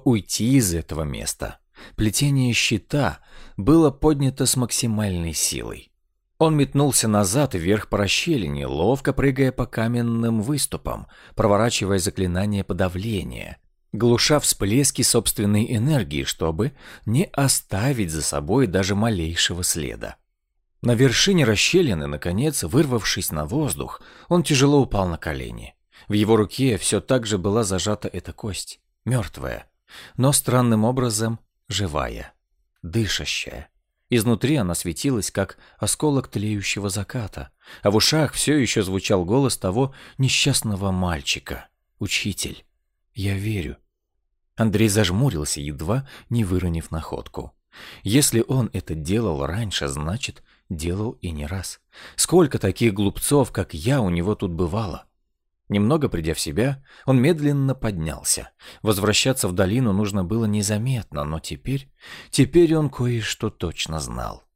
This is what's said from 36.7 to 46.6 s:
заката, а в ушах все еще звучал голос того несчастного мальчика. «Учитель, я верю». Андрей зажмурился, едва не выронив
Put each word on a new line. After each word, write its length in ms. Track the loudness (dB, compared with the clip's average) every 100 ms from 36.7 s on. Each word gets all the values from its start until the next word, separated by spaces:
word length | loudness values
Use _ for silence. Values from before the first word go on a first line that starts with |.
| -4 -4
заката, 600 | -4 -6 -8 -8 -10 -16 _ -20 -2
а 80 | 2
в 60 | 4
ушах 360 | 4 2 0
все 240 | 0 2 2
еще 260 | 2 0
звучал 420 | 0 -2 2 2 2
голос 320 | 2 2 0
того 360 | -2 0 -2 -4 -12 -2
несчастного 760 | 0 2 2 0 -2 -2 0
мальчика. 760 | 0 0 -2 -4 -6 -8 -12 -14 _ _ _
«Учитель, 680 | -6 -4 -4 -4 -8 -10 _ _ _ _ _
я 220 | -6 -4
верю». 420 | -2 -4 -4 -6 -10 _ _ _ _ _ _ _ 0
Андрей 320 | 2 4 4
зажмурился, 720 | 4 2 2 2 0 -4 -6
едва 480 | -8 -6 -2 -2 -4 -14 -4
не 140 | -2
выронив 460 | 0 0